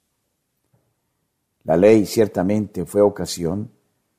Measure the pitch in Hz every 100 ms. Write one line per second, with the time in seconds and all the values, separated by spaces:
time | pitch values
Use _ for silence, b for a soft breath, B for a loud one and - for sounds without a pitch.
0 | _ _ _ _ _ _ _ _ _ _
1 | _ _ _ _ _ _ - 82 101 110
2 | 92 - 104 104 90 107 101 - 82 101
3 | 104 104 85 - 85 98 113 _ _ _
4 | _